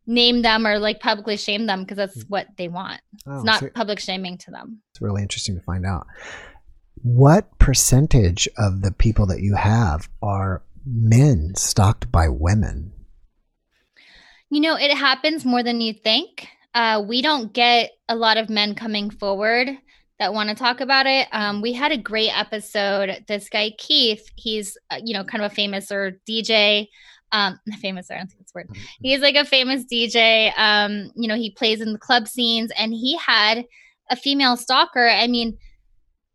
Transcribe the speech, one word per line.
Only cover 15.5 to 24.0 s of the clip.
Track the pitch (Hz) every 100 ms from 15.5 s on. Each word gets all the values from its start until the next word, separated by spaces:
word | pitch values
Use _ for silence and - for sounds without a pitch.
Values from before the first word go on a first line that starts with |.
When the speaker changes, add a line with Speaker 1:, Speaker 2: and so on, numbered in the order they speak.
| 247
Speaker 1:
than | 240 233
you | 226
think. | 214 220 240 370 - - _ _
Uh, | 240 226 214 202
we | 247
don't | 302 294 214
get | 247 240 240 - _ -
a | 233
lot | 226 220
of | 220
men | 214 208 208
coming | 226 208 202
forward | - 202 196 214 240 262 269 _ _ _ -
that | 196
wanna | 214 208 214
talk | 247 247
about | 262 269 269
it. | 269 -
Um, | 220 208 202
we | 233
had | 240 294
a | 285
great | 202 220 220 -
episode. | 214 214 - 214 202 196 190 - -
This | 202 -
guy, | 214 214 220
Keith, | - 302